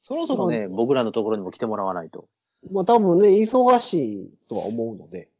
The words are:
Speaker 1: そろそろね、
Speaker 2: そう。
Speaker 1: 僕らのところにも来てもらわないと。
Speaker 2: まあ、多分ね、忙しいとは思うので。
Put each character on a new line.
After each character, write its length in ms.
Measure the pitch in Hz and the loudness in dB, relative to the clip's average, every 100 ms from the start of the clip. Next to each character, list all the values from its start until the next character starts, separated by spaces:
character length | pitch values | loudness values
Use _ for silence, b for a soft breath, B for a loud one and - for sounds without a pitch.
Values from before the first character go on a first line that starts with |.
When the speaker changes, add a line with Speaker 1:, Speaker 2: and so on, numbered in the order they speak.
Speaker 1:
そ 160 | - 285 | -8 -8
ろ 100 | 330 | -4
そ 100 | 247 | -2
ろ 140 | 185 | -2
ね、 160 | 117 101 | -2 -4
Speaker 2:
そ 80 | |
う。 20 | 92 | -4
Speaker 1:
僕 180 | 120 | 0
ら 100 | 135 | 0
の 80 | 113 | 0
と 100 | 113 | -2
こ 80 | 107 | -4
ろ 60 | 110 | -4
に 60 | |
も 80 | 92 | -6
来 60 | - | -8
て 80 | 117 | -8
も 100 | 104 | -6
ら 80 | |
わ 100 | 98 | -6
な 100 | 90 | -6
い 60 | 82 | -10
と。 180 | - - _ _ _ - | -16 -20 _ _ _ -8
Speaker 2:
ま 100 | 190 | -4
あ、 20 | |
多 140 | 185 240 | 2 4
分 220 | 196 175 | 6 6
ね、 80 | 208 | 6
忙 500 | 196 220 254 247 247 | 6 4 2 4 4
し 440 | 233 180 123 101 | 2 -2 -2 -6
い 60 | 90 _ _ | -14 _ _
と 80 | 107 | -6
は 100 | 98 | -4
思 260 | 117 113 | -4 -6
う 40 | 101 | -8
の 120 | 78 | -14
で。 220 | 87 82 _ | -16 -16 _